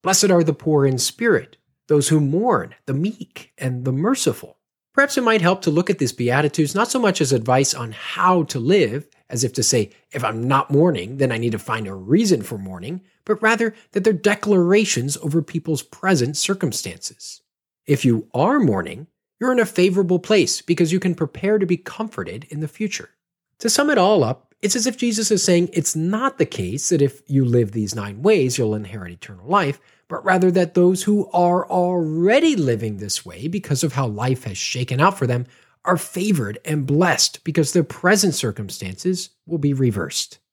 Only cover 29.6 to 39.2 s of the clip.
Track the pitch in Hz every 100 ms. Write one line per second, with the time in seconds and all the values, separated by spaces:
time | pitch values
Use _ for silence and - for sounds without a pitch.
29.6 | 151 143 _ _ _ - 196 185 185 180
30.6 | 175 180 180 185 196 208 196 180 175 180
31.6 | - 185 180 180 160 156 180 254 320 262
32.6 | 139 113 113 101 101 - - 71 135 190
33.6 | - 139 156 135 127 104 123 127 - 92
34.6 | - 120 127 127 170 190 123 123 123 _
35.6 | _ _ - 180 - 180 202 175 104 104
36.6 | - 156 135 143 180 135 - - - 160
37.6 | 147 180 156 - 175 208 196 - 120 104
38.6 | 101 - 95 92 180 180